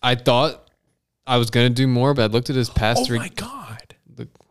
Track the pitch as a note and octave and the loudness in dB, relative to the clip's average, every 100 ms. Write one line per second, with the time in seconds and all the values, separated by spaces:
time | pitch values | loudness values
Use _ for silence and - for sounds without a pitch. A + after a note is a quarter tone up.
0 | B2 B2 B2+ A#2+ D3+ - _ _ _ _ | -2 0 2 2 2 -4 _ _ _ _
1 | _ _ - B2 A2+ B2 B2 B2 C3+ B2 | _ _ -2 0 2 2 2 2 2 2
2 | C3+ C#3 A2 A2+ B2 C3 A2+ - A2 A#2+ | 2 2 0 0 -2 -2 -2 0 0 0
3 | B3+ A#2 - - A3 C#4 E3 A2 - - | 0 -4 -6 -10 -12 -14 -16 -18 -20 -20
4 | _ - - _ _ | _ -16 -16 _ _